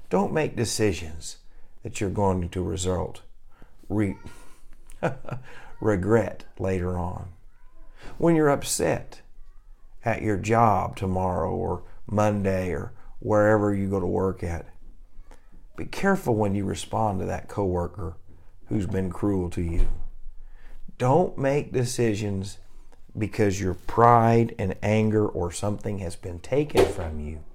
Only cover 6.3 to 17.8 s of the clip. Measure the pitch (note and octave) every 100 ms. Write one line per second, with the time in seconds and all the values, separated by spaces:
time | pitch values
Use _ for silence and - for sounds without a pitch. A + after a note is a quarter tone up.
6.3 | - - - F#2+ F#2 F2+ F2+ E2 E2+ F2+
7.3 | - - - - - - - - - E3+
8.3 | E3 D3 C#3 - - D#3+ C3 - - -
9.3 | - - - - - - - A#2 G#2 G#2+
10.3 | F#2+ F#2+ A2+ A2+ F#2+ F2 - F#2+ F#2 F#2
11.3 | F2 F2 F2+ F2+ F2+ - - - G2+ G#2
12.3 | G#2 G2 F#2+ F#2 D2 G2 - - - G#2+
13.3 | G#2 G#2 A2 G#2 G2+ G2 G2 F2+ F#2 F#2+
14.3 | F2+ F2 E2+ - - - - - - -
15.3 | - - - - - G2+ - G3 F#3+ E3
16.3 | G#2+ G#2 G2 G2 F#2 - G#2+ A2 F#2+ F2+
17.3 | F2+ - - G2 F2+